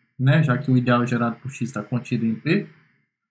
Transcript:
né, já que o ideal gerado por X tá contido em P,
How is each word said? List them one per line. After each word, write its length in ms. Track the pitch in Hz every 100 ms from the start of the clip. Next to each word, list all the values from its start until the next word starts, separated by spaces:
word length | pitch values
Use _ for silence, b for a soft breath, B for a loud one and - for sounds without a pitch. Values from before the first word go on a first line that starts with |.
| _ -
né, 240 | 131 160
já 160 | 135 123
que 120 | -
o 60 | 127
ideal 300 | 123 123 117
gerado 300 | 120 117 110
por 140 | 127
X 220 | - 117
tá 100 | 107
contido 440 | 104 135 - 117 113
em 80 |
P, 340 | 110 147 196 - - _ _ _ _ _